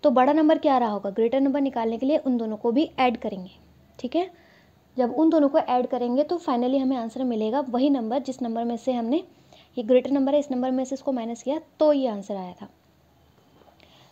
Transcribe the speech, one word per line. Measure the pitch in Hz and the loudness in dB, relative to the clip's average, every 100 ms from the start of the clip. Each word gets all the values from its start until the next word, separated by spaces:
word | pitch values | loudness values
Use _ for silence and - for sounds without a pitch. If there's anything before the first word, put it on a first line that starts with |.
तो | 294 | 4
बड़ा | 254 262 | 4 4
नंबर | 302 311 311 | 4 4 4
क्या | 311 262 | 4 2
रहा | 233 | 0
होगा? | 202 202 | -2 -6
ग्रेटर | 196 226 262 | 0 0 2
नंबर | 277 277 | 0 0
निकालने | 277 247 226 226 | -2 -2 -4 -2
के | 262 | 0
लिए | 311 | 0
उन | 269 247 | 0 -2
दोनों | 226 214 | -4 -2
को | 233 | 0
भी | 233 320 - | 0 0 0
ऐड | 254 226 | 0 0
करेंगे, | 220 190 185 - _ _ _ - | -8 -10 -14 -18 _ _ _ -12
ठीक | 247 311 | -4 -2
है। | 370 - _ _ _ _ _ - | -4 -10 _ _ _ _ _ -4
जब | 240 269 | -2 2
उन | 320 | 4
दोनों | 320 277 | 4 4
को | 311 | 2
ऐड | - 254 247 | 2 0 0
करेंगे | 247 240 247 | -2 0 0
तो | 302 349 | 0 -2
finally | 330 247 247 269 | -2 -2 0 0
हमें | 262 262 | 0 -2
आंसर | 226 247 262 | -6 -4 -4
मिलेगा | 220 214 262 | -2 -2 -2
वही | 262 240 277 | -2 0 2
नंबर | 277 220 262 | 2 0 -4
जिस | 277 254 | -4 -8
नंबर | 240 226 | -6 -4
में | 233 233 | -4 -4
से | - | -4
हमने, | 247 226 302 370 _ _ - _ - | -2 -2 -2 -4 _ _ -20 _ -8
ये | |
ग्रेटर | 220 254 254 | 4 4 4
नंबर | 277 269 | 0 2
है, | 294 | 0
इस | 285 | 0
नंबर | 247 254 | -4 -2
में | 262 254 | -2 -4
से | 269 | -6
इसको | - | -4
माइनस | 254 226 233 | -4 -6 -8
किया | - 311 - _ | -6 -6 -8 _
तो | 302 | 2
ये | 294 254 | 4 0
आंसर | 208 196 202 | -4 -8 -8
आया | 180 | -8
था। | 180 202 _ _ _ _ _ _ _ _ _ - _ - _ _ | -14 -20 _ _ _ _ _ _ _ _ _ -20 _ -20 _ _